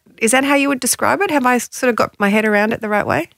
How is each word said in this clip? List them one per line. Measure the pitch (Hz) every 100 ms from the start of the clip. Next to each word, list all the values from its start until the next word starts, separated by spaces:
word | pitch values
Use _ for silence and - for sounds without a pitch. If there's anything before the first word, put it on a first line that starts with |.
| _ -
is | 226
that | 262
how | 277 285
you | 277
would | 262
describe | 240 - - 269
it? | 392
Have | 294 247
I | 247
sort | - - 254
of | 220
got | - -
my | 202
head | 214 214
around | 208 214
it | -
the | 220
right | 208 -
way? | - 339